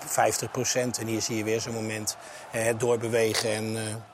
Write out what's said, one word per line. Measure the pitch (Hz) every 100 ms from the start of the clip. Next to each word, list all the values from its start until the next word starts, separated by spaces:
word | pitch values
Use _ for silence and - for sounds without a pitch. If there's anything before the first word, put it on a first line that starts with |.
| -
vijftig | - 113 - 113
procent. | - 120 131 123 113
En | 113
hier | 110
zie | - 113
je |
weer | 107 113
zo'n | 120
moment, | 113 110 110 104 - - - -
eh, | 117
het | 113 117
doorbewegen | 120 120 113 117 110 107 117
en, | 110 110 110
eh, | 110 107 107